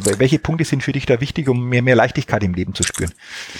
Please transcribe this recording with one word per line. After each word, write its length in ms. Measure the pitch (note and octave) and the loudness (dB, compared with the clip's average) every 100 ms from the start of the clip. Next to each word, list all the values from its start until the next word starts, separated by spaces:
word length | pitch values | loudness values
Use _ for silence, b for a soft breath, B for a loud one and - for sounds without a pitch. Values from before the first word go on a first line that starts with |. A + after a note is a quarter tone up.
| G2 | 2
wel-, 120 | F#2+ | 2
welche 200 | C3 D3 | 2 2
Punkte 260 | - E3 | 0 -2
sind 180 | D#3 C#3 | -2 -2
für 100 | - | -2
dich 120 | C#3 | -4
da 160 | - A#2+ | 0 0
wichtig, 280 | C#3 - C3+ | 0 -4 0
um 180 | B2 B2 | 0 2
mehr, 140 | B2 | 2
mehr 120 | B2+ | 4
Leichtigkeit 480 | A#2+ B2 - - G#2+ | 4 4 0 -2 0
im 120 | G2+ | 0
Leben 180 | F2 F2+ | -2 -4
zu 80 | - | -2
spüren? 300 | - - F2 - B B B B | -4 -2 -6 -6 B B B B